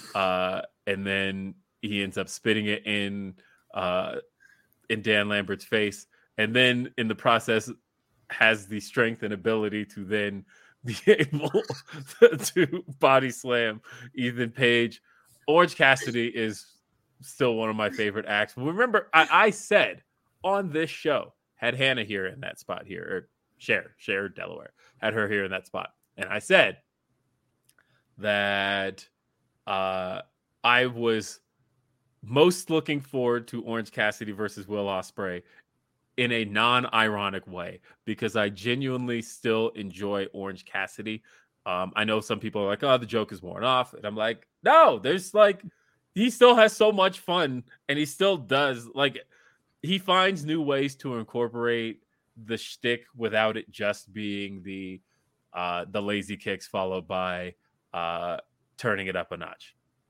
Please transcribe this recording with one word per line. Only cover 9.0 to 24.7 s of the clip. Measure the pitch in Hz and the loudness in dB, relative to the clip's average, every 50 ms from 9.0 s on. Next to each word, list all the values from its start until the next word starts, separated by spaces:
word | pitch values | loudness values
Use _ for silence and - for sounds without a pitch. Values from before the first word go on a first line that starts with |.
| 117 113 113 - 110 | 0 0 0 -4 -6
and | 104 104 | -6 -6
ability | 95 87 113 110 110 107 104 107 104 104 | -4 -2 0 0 0 0 -2 -4 -6 -8
to | - - 104 98 | -8 -12 -14 -6
then | 92 107 104 104 101 101 95 92 _ _ _ _ | -4 -2 -2 -2 -2 -6 -8 -12 _ _ _ _
<laughs> | _ _ _ - | _ _ _ -10
be | 123 110 - - | -10 -10 2 4
able | 196 208 - 151 139 156 147 151 143 - - - - 139 - - - - 151 135 - - - 233 233 170 | 4 6 6 2 0 -2 -4 -2 -2 -2 -2 -2 -4 -8 -12 -14 -16 -16 -16 -16 -16 4 6 6 6 6
to | 135 196 - - 180 165 139 165 196 - - 135 - | 2 -6 -2 0 2 2 2 0 -6 -10 -12 -2 2
body | 156 135 135 131 135 127 | 4 6 6 6 4 0
slam | 117 - - 127 123 120 117 110 110 113 - - - 123 123 123 - | -4 -6 -4 -2 0 0 0 0 -4 -8 -14 -20 -20 -20 -20 -12 -6
Ethan | 131 120 123 120 123 120 113 | -4 -4 -4 -2 -2 -4 -4
Page. | 117 131 127 120 120 117 120 113 - - _ _ _ _ _ _ _ _ _ | 0 2 4 4 6 4 2 0 -4 -10 _ _ _ _ _ _ _ _ _
Orange | 147 156 170 180 170 - | 4 4 6 4 4 4
Cassidy | - 147 135 135 135 - 131 117 120 117 | 4 6 6 6 4 2 -2 -2 -2 -2
is | 120 - 117 110 110 104 - - - _ _ _ _ _ _ _ _ _ - | -2 -2 -2 -2 -2 -4 -8 -14 -20 _ _ _ _ _ _ _ _ _ -20
still | - - - - 135 123 113 | -20 -14 -4 0 0 0 2
one | 110 110 110 | 0 -2 -2
of | 110 | 0
my | 110 107 101 | 0 -2 -2
favorite | 87 113 107 104 98 107 - | 0 -2 -2 -2 -2 -4 -4
acts. | 110 104 104 107 - - | -2 0 0 0 -2 -4
Remember, | 127 127 151 170 208 247 247 214 202 - - | -6 -6 -4 0 0 0 2 2 0 0 4
I, | - 160 156 - | 6 6 6 6
I | 160 185 214 220 | 6 4 4 4
said | - - - - 208 190 127 101 87 - _ _ _ _ _ _ _ _ - | 2 -2 0 2 2 4 4 0 -4 -8 _ _ _ _ _ _ _ _ -2
on | 185 196 202 196 165 | 0 0 0 -2 -2
this | 143 156 160 147 | -2 -2 -4 -4
show, | - - - 156 139 110 - - _ _ _ _ _ | -6 -4 -2 0 0 0 -2 -6 _ _ _ _ _
had | _ 117 120 127 | _ -4 -4 0
Hannah | 131 135 135 131 120 107 | 0 0 0 0 0 -4
here | 110 104 98 95 | -4 -4 -4 -4
in | 92 - 131 | -6 -8 -10
that | - - - - | -12 -12 -12 -12
spot | - - 92 92 - | -10 -8 -8 -8 -8
here, | 95 92 87 85 | -10 -12 -12 -8
or | - 95 90 - _ _ _ _ _ _ | -6 -8 -8 -8 _ _ _ _ _ _
Cher, | _ - - 110 90 - - _ | _ -2 0 0 0 0 -6 _
Cher | _ - 110 98 98 101 95 | _ -6 -4 -4 -4 -4 -6
Delaware, | 90 92 90 87 85 - - - | -10 -12 -12 -12 -12 -14 -18 -20